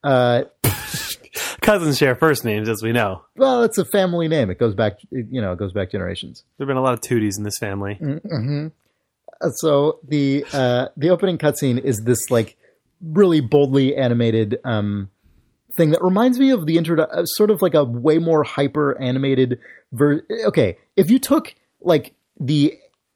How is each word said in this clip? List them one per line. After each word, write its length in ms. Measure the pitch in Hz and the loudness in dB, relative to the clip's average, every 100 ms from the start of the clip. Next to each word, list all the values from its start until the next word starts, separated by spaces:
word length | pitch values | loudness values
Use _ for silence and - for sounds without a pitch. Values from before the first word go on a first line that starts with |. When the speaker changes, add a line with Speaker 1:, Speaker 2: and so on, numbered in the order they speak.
Speaker 1:
Uh, 400 | 143 131 123 120 - _ | 2 2 4 0 -2 _
Speaker 2:
<laughs> 100 | 117 - - - - - - - - - | -2 -2 -8 -10 -10 -12 -14 -10 -10 -2
Cousins 360 | - 208 160 135 | 2 2 2 2
share 180 | 139 123 | 2 4
first 300 | 160 135 120 | 2 2 -2
names, 240 | 104 107 | -2 -2
as 120 | 107 | -4
we 100 | 110 | -2
know. 300 | 120 104 92 _ - | 0 0 -4 _ -2
Speaker 1:
Well, 280 | 269 247 | 0 2
it's 140 | 233 220 | 0 0
a 80 | 180 | -2
family 420 | 208 185 170 160 | 0 0 -2 -2
name. 220 | 160 107 | 0 -2
It 80 | - | 0
goes 160 | 117 | -2
back, 200 | 101 107 101 - | 0 -2 -2 -12
you 300 | 131 107 127 | -10 -8 -6
know, 100 | 101 | -6
it 80 | 90 | -4
goes 140 | 101 | -6
back 180 | 98 92 | -4 -6
generations. 520 | 101 90 92 - - _ _ | -6 -6 -8 -14 -20 _ _
Speaker 2:
There've 100 | 139 | -4
been 100 | 131 | -2
a 40 | |
lot 120 | 131 | 0
of 80 | 117 | -2
Tooties 360 | - 120 107 101 | -2 0 0 -4
in 60 | |
this 140 | 104 - | -8 -8
family. 380 | 107 101 98 101 | -8 -6 -8 -6
Speaker 1:
Mm-hmm. 680 | 147 151 208 151 120 147 156 _ _ _ _ _ - _ | -6 -8 -8 -6 -4 -6 -8 _ _ _ _ _ -20 _
Uh, 80 | 170 - | -6 -4
so 420 | 160 143 147 - 135 | 0 2 2 -2 -4
the, 380 | 147 139 139 139 | -2 0 -2 -4
uh, 340 | 143 127 123 131 - | -2 0 0 -4 -4
the 120 | 151 | 0
opening 280 | 175 196 165 | 2 0 0
cutscene 400 | 151 139 139 123 | -2 0 -2 0
is 220 | 139 110 113 | -2 -2 0
this, 260 | 120 - | -2 2
like, 260 | 120 107 _ _ _ _ _ | 0 0 _ _ _ _ _
really 400 | 160 156 190 160 | -4 2 4 4
boldly 540 | 120 147 143 135 131 139 | 4 2 4 4 2 2
animated, 640 | 127 117 117 113 107 - | 0 2 2 2 0 -4
um, 460 | 131 110 104 101 98 _ _ _ _ _ _ - | -4 -2 -2 -4 -8 _ _ _ _ _ _ 0
thing 160 | 160 | 2
that 100 | 160 | 2
reminds 380 | 180 185 247 247 | 2 2 2 4
me 100 | 269 | 2
of 160 | 247 156 | 2 0
the 120 | 165 | 0
introdu-, 300 | 165 160 156 | 2 0 0
uh, 140 | - 175 | -2 -4
sort 260 | - 214 | 0 2
of 100 | 208 | 2
like 120 | 185 | 2
a 100 | 151 | 2
way 340 | 135 120 127 160 | 0 0 2 2
more 260 | 165 156 | 2 0
hyper 560 | 143 - 139 151 143 - | 0 -2 -2 0 -2 -2
animated 600 | 131 127 139 131 131 123 - - _ | -4 -2 0 2 2 -2 -8 -20 _
ver-, 320 | 117 147 151 - 226 214 | 0 2 2 -4 -4 0
okay, 320 | 175 104 - _ - | 2 2 -2 _ 0
if 140 | 170 | 4
you 80 | 262 | 2
took, 340 | - 294 - _ _ _ | 4 0 0 _ _ _
like, 340 | - 156 117 _ _ _ | 0 0 0 _ _ _
the, 380 | 127 151 143 - _ _ _ | -2 2 2 -2 _ _ _